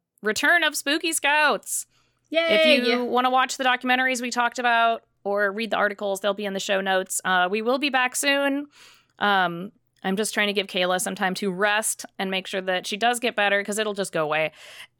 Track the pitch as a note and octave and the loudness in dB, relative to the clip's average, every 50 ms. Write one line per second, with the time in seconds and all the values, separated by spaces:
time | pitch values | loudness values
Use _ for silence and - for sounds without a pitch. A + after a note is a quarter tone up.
0 | _ _ _ - - G#3+ G#3+ - - D4+ E4+ F4 D#4+ D4+ D4 - - C#4 D4 E4 | _ _ _ -6 -4 -4 -2 2 2 4 4 4 4 2 -2 -2 -2 0 0 0
1 | F4 E4 D#4 - - C#4+ D4 D4+ D4+ C#4 G#3+ F#3 - - - - - _ _ _ | 0 -2 -4 -2 0 2 2 4 4 2 2 0 -4 -6 -8 -8 -8 _ _ _
2 | _ _ _ _ _ - D4+ D#4+ E4 - D#5+ - D#4+ - D4+ B3 B3 B3 A#3+ B3 | _ _ _ _ _ -4 -2 0 2 2 4 4 4 4 4 4 2 2 0 0
3 | B3 A#3 A#3 B3 B3+ B3+ B3+ C4 B3+ B3+ - - C4 B3+ B3 B3 B3+ B3+ B3+ B3+ | 0 0 0 2 2 4 2 2 2 0 -2 -2 0 0 0 0 2 0 2 2
4 | C4 C4 B3+ A#3 B3 A#3+ - B3 A#3+ A#3+ A#3 B3+ A#3+ A#3+ A#3 A#3 A#3 A#3 A3+ A3+ | 2 0 0 -2 -4 -4 -2 0 0 0 0 0 0 2 4 4 4 2 2 0
5 | _ _ _ _ - G3 G3+ G3+ G#3 G3 G3 A3 A#3 G3+ G3+ F3+ G3+ G#3 G3+ - | _ _ _ _ -4 -2 0 0 0 0 0 -2 -4 -2 0 2 0 0 0 -2
6 | G#3 G3 G3 F#3+ - G#3 G3 G3+ G#3 G3 F#3+ G3 - - G3 F#3+ F#3+ F#3+ F#3+ F#3 | -4 -4 -2 -2 0 -2 -2 -2 -4 -4 -4 -4 -2 -2 -2 0 0 2 0 0
7 | F#3+ - - - - F#3 F#3 F3+ F3+ F3+ G3+ A3 A3 A#3+ C4 C4 D4 C#4+ B3 C4 | 0 -2 -6 -4 -2 2 2 2 2 2 0 -2 0 0 0 0 0 0 0 0
8 | B3 B3+ - - C#4+ C#4+ C#4 C#4 C#4+ C#4 C#4 C#4+ D4 - _ - - - - _ | 0 0 -2 -2 0 0 2 2 2 0 0 -2 -6 -10 _ -20 -20 -20 -20 _
9 | _ _ _ - - G#3 G3+ F#3+ F3+ E3+ E3+ E3+ F#3 G#3 - _ _ _ _ _ | _ _ _ -2 0 2 2 2 2 0 -2 -6 -10 -12 -14 _ _ _ _ _
10 | - F#3+ F#3+ G3 G#3+ G3+ - A3 G#3 G#3 G3+ G3+ F#3+ G3 - F#3 F3+ F3+ F#3 F#3 | -4 -2 -2 -2 -2 -2 -2 -2 0 0 0 -2 -2 -2 -2 -2 0 0 0 -2
11 | - F#3+ F#3+ - G3+ F#3 F#3 - G#3 G3 F3 F3+ G#3 G#3 G#3 G#3+ A3 - - - | -2 -4 -4 -2 -2 -2 -2 -2 -4 -4 -2 0 0 0 0 0 -2 -4 -6 -6
12 | - - _ - G3 F#3+ F#3+ F#3 F#3 - - F#3+ F#3+ F#3 F#3 F3+ F3+ - G#3+ G3 | -10 -14 _ -8 -6 -4 -4 -4 -4 -4 -6 -6 -4 -2 -4 -4 -4 -6 -4 -2
13 | A3+ A#3+ B3 A#3 B3+ A3+ G#3+ G#3+ G3+ G3+ G3+ G3+ G3+ G#3+ G3+ A3 G#3+ G#3+ G3+ G3+ | 0 0 0 0 -2 -4 0 0 0 2 2 0 0 -2 -2 -2 -2 -4 -2 -4
14 | F#3+ - - E3 D#3 D3 D3+ D#3 D#3 D3+ - - - - - - - - _ | -6 -4 -2 -2 -2 0 0 0 -2 -2 -4 -10 -20 -20 -20 -20 -20 -16 _